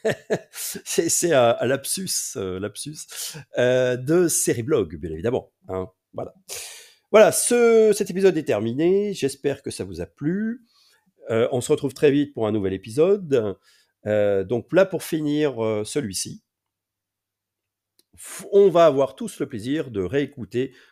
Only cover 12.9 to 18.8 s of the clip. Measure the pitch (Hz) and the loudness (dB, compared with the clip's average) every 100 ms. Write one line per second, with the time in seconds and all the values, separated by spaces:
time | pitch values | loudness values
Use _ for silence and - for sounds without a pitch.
12.9 | 120 175 202 165 131 104 92 _ _ _ | 0 2 2 0 0 0 -6 _ _ _
13.9 | _ 107 107 104 98 98 120 - 170 190 | _ -2 2 2 0 0 -4 0 2 2
14.9 | 160 - 160 147 147 147 113 110 107 107 | 0 -6 -4 -2 0 -2 -2 -2 -2 -4
15.9 | 147 110 92 - 220 _ _ _ _ _ | -4 -4 -6 -10 -12 _ _ _ _ _
16.9 | _ _ _ _ _ _ _ _ _ _ | _ _ _ _ _ _ _ _ _ _
17.9 | _ _ - - - - 202 196 170 | _ _ -20 -18 -16 2 6 6 8